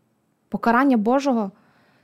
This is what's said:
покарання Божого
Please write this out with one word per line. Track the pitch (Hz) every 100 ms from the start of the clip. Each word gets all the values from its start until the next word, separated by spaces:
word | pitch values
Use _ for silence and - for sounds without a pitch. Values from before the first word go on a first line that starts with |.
| _ _ _ _ _
покарання | 196 233 233 277 240
Божого | 208 269 277 233 196 - _ _ _ _